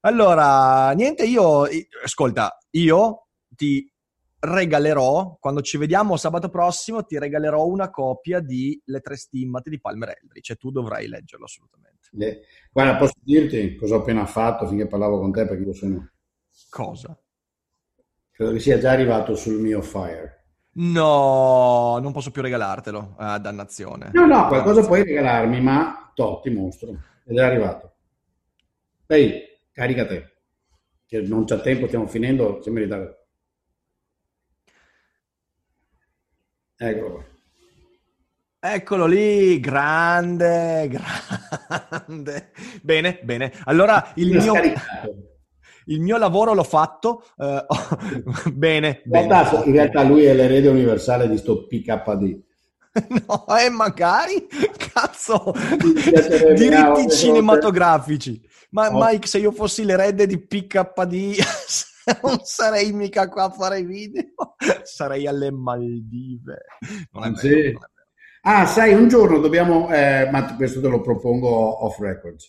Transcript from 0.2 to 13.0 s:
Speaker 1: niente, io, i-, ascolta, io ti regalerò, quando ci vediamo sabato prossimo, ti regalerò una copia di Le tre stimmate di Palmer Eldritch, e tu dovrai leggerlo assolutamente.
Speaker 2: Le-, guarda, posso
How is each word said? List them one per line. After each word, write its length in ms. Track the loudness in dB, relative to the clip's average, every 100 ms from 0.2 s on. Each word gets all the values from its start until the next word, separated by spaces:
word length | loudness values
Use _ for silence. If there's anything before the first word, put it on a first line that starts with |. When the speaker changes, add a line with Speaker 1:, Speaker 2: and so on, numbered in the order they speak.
| 4 4 4 4 4 4 2
Speaker 1:
niente, 340 | 0 -2 -2 -2
io, 420 | 2 4 4 2
i-, 200 | -4 -10 -16
ascolta, 540 | -14 -4 -2 0 -4 -6 _
io 560 | 0 2 4 2 -2 _ _ _
ti 380 | _ -4 -4 -6 _ _ _ _ _
regalerò, 960 | -4 -2 0 0 2 2 0 0 -4 -8
quando 220 | -6 -6
ci 160 | -6 -6
vediamo 400 | -2 0 0 -2
sabato 320 | -4 -6 -6
prossimo, 540 | -2 -2 -2 -10 -10 -8
ti 140 | -8
regalerò 440 | -6 -4 -2 0 -2
una 240 | -2 -6
copia 480 | -6 -6 -6 -6 -6
di 420 | -6 -6 -6 -8 -10
Le 140 | -14
tre 140 | -12 -18
stimmate 540 | -12 -10 -8 -10 -10
di 100 | -12
Palmer 380 | -12 -10 -12 -14
Eldritch, 300 | _ -20 -16
e 40 | -14
tu 160 | -10
dovrai 360 | -8 -8 -8 -10
leggerlo 380 | -14 -20 -20 -20
assolutamente. 600 | -20 _ _ _ _ _
Speaker 2:
Le-, 300 | -10 -10 -10 _ _ _
guarda, 240 | 0 2
posso 180 | 2